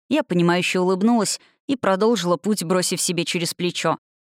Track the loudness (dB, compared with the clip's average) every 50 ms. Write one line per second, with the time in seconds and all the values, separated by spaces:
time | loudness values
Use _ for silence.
0 | _ -2 0 0 0 0 2 2 4 4 2 2 0 0 0 0 0 0 0 2
1 | 2 2 2 2 0 -2 -4 -6 _ _ _ _ _ -6 -6 -2 0 0 0 2
2 | 2 2 2 0 0 0 -2 0 0 -2 -2 -2 -2 0 0 0 0 -2 -2 -2
3 | -2 -2 -2 -2 -2 -2 -2 -4 -4 -4 -4 -4 -4 -4 -2 -2 -2 -2 -2 -4
4 | _ _ _ _ _ _ _